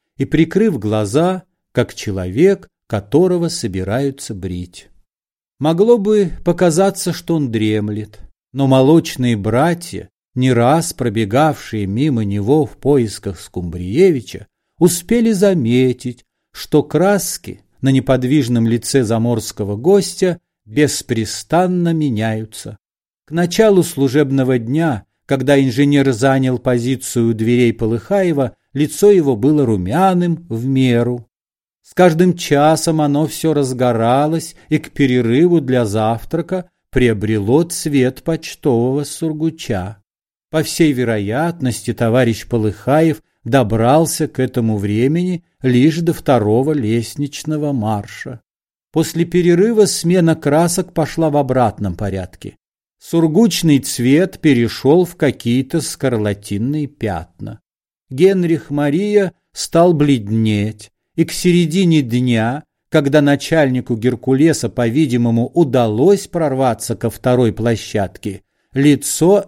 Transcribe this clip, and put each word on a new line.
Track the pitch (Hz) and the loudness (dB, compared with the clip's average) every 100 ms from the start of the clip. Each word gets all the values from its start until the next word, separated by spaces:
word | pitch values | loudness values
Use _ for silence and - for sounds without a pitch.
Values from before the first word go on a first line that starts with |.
| _ - | _ -8
и | 135 | -2
прикрыв | 151 165 190 226 135 | 0 2 2 0 0
глаза, | 104 107 104 131 175 185 - _ _ | -2 -2 0 0 0 -2 -10 _ _
как | 123 117 | -4 -4
человек, | - 107 95 92 104 185 180 - _ - | -6 -8 -6 -4 2 2 2 -6 _ -8
которого | 110 - 147 185 180 165 | -8 0 2 2 0 -2
собираются | - 135 92 92 120 139 139 - | -4 -6 -6 -4 -2 -4 -6 -12
брить. | 98 92 90 87 - - _ _ _ _ _ _ - | -10 -8 -8 -10 -16 -20 _ _ _ _ _ _ -6
Могло | 143 165 220 240 | -2 2 4 4
бы | 196 214 180 - | 2 0 0 -2
показаться, | 175 175 180 160 196 190 180 | -2 0 2 2 0 -2 -6
что | 170 - 160 | -6 -4 -2
он | 131 | -2
дремлет, | 110 107 107 104 104 101 - - _ _ | -2 -2 -2 -4 -8 -10 -16 -20 _ _
но | 127 135 | -2 2
молочные | 131 131 165 165 - 123 110 | 4 6 4 2 -2 -2 -2
братья, | 107 117 165 170 - 90 98 _ _ 127 | 0 0 0 -2 -8 -14 -14 _ _ -2
не | 127 | 0
раз | 117 120 160 160 | 2 2 2 -2
пробегавшие | - 120 107 101 127 156 139 - 107 98 | -4 -4 -2 0 2 0 -2 -8 -6 -4
мимо | 107 151 117 | -2 -2 -2
него | 101 101 101 156 123 | -2 -2 0 0 0
в | - | -4
поисках | 131 143 110 - 101 90 | 0 0 0 -6 -10 -10
Скумбриевича, | - - 87 87 90 127 190 135 98 - - _ _ - | -12 -10 -8 -8 -4 2 2 2 -6 -16 -18 _ _ 2
успели | 175 - - 233 226 | 2 2 -2 0 2
заметить, | 196 202 180 117 123 127 123 127 120 _ _ _ | 2 2 2 2 2 2 0 -8 -14 _ _ _
что | - - 151 | -18 0 0
краски | - 151 190 202 - - - 90 _ _ | 2 2 2 0 -2 -10 -12 -16 _ _
на | 135 | 0
неподвижном | 131 - 131 127 151 120 117 113 | 2 2 0 2 0 2 0 2
лице | 113 - 139 | 0 0 0
заморского | 107 113 120 113 - - 101 104 | 0 0 0 -2 -6 -8 -8 -4
гостя | 151 202 - - 185 170 _ _ 107 | 2 2 0 -2 -4 -4 _ _ -6
беспрестанно | 117 147 - - 113 107 - - 165 185 180 170 | 0 0 -2 -6 -4 -4 -8 -2 0 0 0 0
меняются. | 165 147 107 113 110 110 - 110 107 _ _ _ _ - | 0 -2 -2 -2 -4 -8 -14 -16 -18 _ _ _ _ -8
К | |
началу | 160 175 175 220 190 | -2 -2 2 4 4
служебного | 165 135 135 143 139 135 127 127 | 2 0 0 2 2 0 0 0
дня, | 113 151 165 107 - _ - | -2 -2 -2 -4 -10 _ -6
когда | 135 135 139 | -2 2 2
инженер | 135 117 143 143 135 | 2 2 2 4 2
занял | 110 135 135 131 123 | 2 2 2 0 -2
позицию | 131 123 123 131 - 123 117 | 0 0 -2 -4 -4 -2 0
у | |
дверей | 110 110 120 117 | 0 0 2 2
Полыхаева, | 113 110 117 - 202 180 143 123 - _ | 0 -2 -4 -2 0 0 0 -2 -6 _
лицо | 135 147 - 202 | -4 -4 2 4
его | 190 139 110 | 6 4 2
было | 135 151 123 | 2 2 2
румяным | 101 90 147 190 180 175 170 - | 0 0 2 2 2 0 -2 -6
в | 113 131 | -6 -2
меру. | 135 127 117 120 120 - _ _ _ _ _ | 0 2 2 0 -4 -10 _ _ _ _ _
С | _ | _
каждым | - 180 156 185 175 | 2 4 4 2 0
часом | - 143 151 160 165 160 | 0 2 4 2 0 0
оно | 147 143 151 | 0 0 -2
все | - 160 | -2 -2
разгоралось | 147 131 123 123 113 113 131 151 160 - - - | 0 -2 -2 0 0 2 2 0 -2 -6 -14 -4
и | 156 | -4
к | - | -4
перерыву | - 135 123 113 127 175 170 | 0 2 2 2 2 4 2
для | 127 123 110 | 0 0 0
завтрака | 107 107 117 - 165 170 185 175 _ _ | 0 -2 -2 -6 -8 -6 -8 -8 _ _
приобрело | - 123 104 107 110 101 147 | 0 2 0 -2 -2 2 2
цвет | 175 - 160 143 127 131 | 0 -4 -2 0 0 -2
почтового | - 160 - - 147 117 123 139 | -6 -6 -8 -6 -2 0 0 -2
сургуча. | 143 - 165 151 160 160 - 98 95 - _ _ _ _ _ | -6 -8 -8 -4 -4 -6 -6 -6 -8 -12 _ _ _ _ _
По | 160 | -4
всей | 160 - 156 | -2 0 0
вероятности, | 127 117 107 98 123 170 170 123 - - | 2 -2 -2 -2 -2 -4 -4 -4 -4 -6
товарищ | 107 117 123 117 104 - | -2 0 2 2 -2 -4
Полыхаев | 120 107 101 - 151 165 156 _ _ | -2 -2 -4 0 2 2 -2 _ _
добрался | 117 135 110 110 117 151 165 - 156 | -2 0 0 0 2 2 2 -2 -4
к | - | -2
этому | 127 127 113 104 | -4 -2 -2 -2
времени | 101 107 131 170 180 170 _ _ | -2 0 0 0 -2 -6 _ _
лишь | 131 123 156 160 | 0 4 4 2
до | 165 | -2
второго | - - 123 104 113 139 | -2 0 2 2 0 0
лестничного | 151 107 117 110 - 143 - 156 151 147 | -2 -2 -2 -4 -8 -8 -8 -6 -4 -4
марша. | 135 107 104 101 - - 120 _ _ _ _ _ | -2 -2 -4 -6 -14 -16 -16 _ _ _ _ _
После | 156 160 165 170 | -4 -2 -2 -2
перерыва | 180 175 175 220 220 202 | 0 2 4 4 4 2
смена | - 165 185 165 160 | 0 0 2 2 0
красок | 143 147 170 180 180 | 0 0 0 -2 -4
пошла | - 151 165 160 | -4 -4 -2 0
в | 147 | 0
обратном | 131 127 113 - 101 85 | 0 0 0 -2 -6 -6
порядке. | 104 95 90 - 101 - _ _ _ _ | -6 -6 -10 -14 -20 -20 _ _ _ _
Сургучный | - 165 165 165 226 - 165 139 | -4 0 2 4 2 2 2 2
цвет | - - 123 147 185 - | 0 -2 2 4 2 0
перешел | 156 120 117 - 131 170 175 | 0 2 0 0 2 2 2
в | - | -2
какие-то | 143 - 120 127 131 165 | -2 -2 -2 -2 -2 -4
скарлатинные | - - 135 117 104 104 - 101 123 151 143 | -6 -6 -4 -2 -2 -6 -6 -6 -4 -4 -6
пятна. | - 107 104 80 - 104 110 _ _ _ _ - | -6 -6 -6 -10 -16 -16 -16 _ _ _ _ -10
Генрих | 131 190 190 170 165 - | 2 2 2 0 -2 -4
Мария | 143 147 156 208 208 185 - _ | -2 0 0 0 0 0 -6 _
стал | - - 165 180 | -14 -2 2 4
бледнеть, | 151 147 127 101 110 110 104 107 107 - _ _ - | 4 2 0 0 0 0 0 -2 -8 -20 _ _ -4
и | |
к | 165 | -4
середине | - 180 175 160 180 175 156 | -2 2 2 2 2 2 2
дня, | 120 123 127 113 113 143 - _ _ | 2 0 0 0 0 -4 -10 _ _
когда | 160 139 151 | 0 2 4
начальнику | 143 139 - 160 135 127 123 113 | 4 2 0 2 2 0 -4 -2
Геркулеса, | 120 123 - 135 160 147 113 | -2 -2 0 2 2 2 -4
по-видимому, | - 117 131 147 120 120 117 123 | -2 -2 0 0 0 0 0 0
удалось | 175 147 123 113 107 170 202 - | 0 2 2 0 2 2 2 -2
прорваться | 170 151 131 131 110 - 110 | -4 -2 0 0 -2 -6 -4
ко | 113 | -6
второй | - 127 127 117 | -4 0 2 2
площадке, | 90 117 110 - 107 95 - 104 95 _ _ _ | 0 -2 -4 -4 -4 -4 -8 -12 -12 _ _ _
лицо | 135 147 135 - - 165 202 | 0 2 2 0 0 2 2